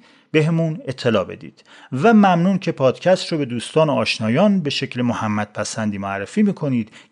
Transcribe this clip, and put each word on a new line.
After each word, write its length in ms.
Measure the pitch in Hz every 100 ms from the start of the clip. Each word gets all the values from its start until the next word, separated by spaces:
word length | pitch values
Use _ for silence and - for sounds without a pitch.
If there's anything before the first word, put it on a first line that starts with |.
| _ _ _
بهمون 500 | 156 156 165 165 170
اطلاع 380 | 277 131 123 107
بدید. 400 | 92 95 76 _ _ - -
و 220 | 127 202
ممنون 440 | 220 196 170 180 185
که 140 | 170
پادکست 600 | 156 131 117 175 185 -
رو 60 | 165
به 80 |
دوستان 440 | 131 120 - 156 156
و 40 |
آشنایان 680 | 127 110 - 110 127 208 196
به 80 | 143
شکل 320 | - 131 123
محمد 520 | 120 110 110 104 104
پسندی 440 | - 104 - 107 101
معرفی 460 | 98 98 98 208
می‌کنید 480 | 208 - 147 123 107 - -